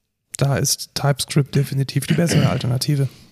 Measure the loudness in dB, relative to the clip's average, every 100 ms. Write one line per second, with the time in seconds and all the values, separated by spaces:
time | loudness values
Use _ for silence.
0 | _ _ _ -4 -2 0 0 -4 -6 -4
1 | -2 0 0 0 0 0 -2 -2 -2 -2
2 | 0 0 2 4 2 0 0 -2 0 0
3 | 0 -4 -20